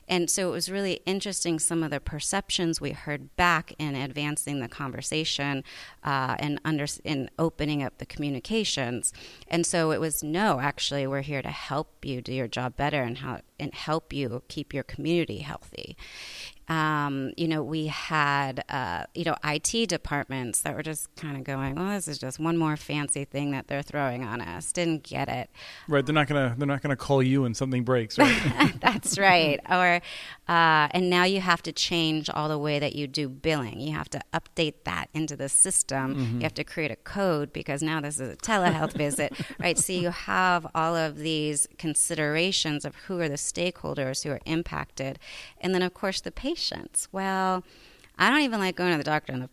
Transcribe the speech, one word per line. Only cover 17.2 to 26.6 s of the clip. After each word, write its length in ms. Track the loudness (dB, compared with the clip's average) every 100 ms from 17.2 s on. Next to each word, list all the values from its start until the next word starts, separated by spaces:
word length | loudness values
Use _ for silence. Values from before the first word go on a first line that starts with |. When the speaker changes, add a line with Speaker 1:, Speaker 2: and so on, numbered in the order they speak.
| -4 -2
Speaker 1:
you 120 | 0
know, 160 | 0
we 240 | -2 -2 -2
had, 760 | -4 0 2 4 4 0 -4 -4
uh, 340 | -4 -2 -4 -6
you 120 | -4
know, 100 | -2 0
I 160 | -2 -2
T 280 | 0 0 0
departments 720 | -2 -2 -4 -2 -4 -2 -2
that 160 | -2 -4
were 80 |
just 280 | -6 -8 -10 -10
kinda 240 | -8 -8
going, 340 | -6 -4 -2
"Well, 140 | -2 -2
this 180 | -4 -4
is 100 | -6
just 220 | -8 -2
one 180 | 0 2
more 200 | 2 0
fancy 480 | -2 -4 -2 -4
thing 260 | -4 -4 -2
that 160 | -2 -4
they're 160 | -6
throwing 400 | -4 -2 -2 -2
on 180 | -4 -6
us." 300 | -6 -6 -4
Didn't 320 | -2 0 0
get 260 | -4 -6 -4
it. 220 | -4 -8 -12 -18 -12 2
Speaker 2:
Right. 180 | 2 4
They're 80 |
not 140 | 4 4
gonna, 260 | 4 2
they're 120 | 2